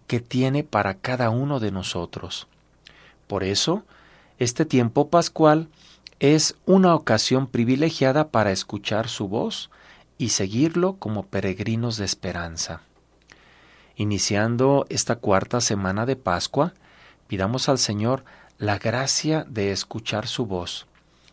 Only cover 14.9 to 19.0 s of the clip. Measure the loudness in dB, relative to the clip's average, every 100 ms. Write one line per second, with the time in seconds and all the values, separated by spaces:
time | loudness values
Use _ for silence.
14.9 | -2 -2 -2 2 2 2 -2 0 0 -2
15.9 | -2 -2 -2 -2 -2 -2 -2 -2 -4 _
16.9 | -20 -20 _ _ -4 -2 0 0 0 0
17.9 | -2 -2 -2 -6 -20 -20 -6 -4 -2 -2
18.9 | -2